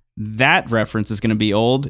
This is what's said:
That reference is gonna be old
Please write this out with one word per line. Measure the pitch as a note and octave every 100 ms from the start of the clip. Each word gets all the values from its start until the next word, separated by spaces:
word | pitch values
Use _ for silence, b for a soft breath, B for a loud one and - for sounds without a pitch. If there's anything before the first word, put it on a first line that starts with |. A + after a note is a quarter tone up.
| _ -
That | G#2+ G#2+ C3+ F3 C3
reference | A#2 G#2+ A2+ G#2
is | G2+
gonna | A2+ A2
be | G#2+
old | G2+ A2+ C3 C#3